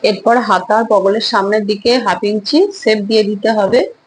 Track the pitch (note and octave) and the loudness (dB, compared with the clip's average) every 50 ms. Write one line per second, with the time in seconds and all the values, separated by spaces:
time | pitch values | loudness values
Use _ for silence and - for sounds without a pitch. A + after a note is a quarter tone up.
0 | - G#3 G#3 F#3+ - A#3 A#3 B3 A#3 G#3 G3+ F3+ F3+ - G#3 A3 A3+ A3 A3 G3 | 0 0 -2 0 0 2 2 2 2 0 0 0 0 0 0 0 2 2 0 2
1 | F#3 G3 G3+ A3+ G#3+ - - G#3 F#3+ G3 G#3 A3 G#3 G3+ G#3+ G3+ - A#3+ A#3+ C4 | 2 2 0 0 -2 -2 -2 0 0 0 0 -2 -2 -2 -4 -2 0 0 0 0
2 | A#3 G3+ F3+ - - G#3 G#3+ G#3+ G3+ - - D4+ F#4+ G4+ - - - A3+ G#3+ G#3+ | 0 -2 -4 -2 -2 -2 -2 -2 -4 0 2 2 2 2 -2 -4 0 0 0 0
3 | G3+ G3+ A3 A3 G#3+ G3 G#3+ G3+ G3+ A3 A3+ G#3+ G3+ F#3+ - B3+ F4+ - - _ | 0 0 0 0 2 0 -2 -2 -2 -2 0 0 0 2 2 0 0 0 -6 _
4 | _ | _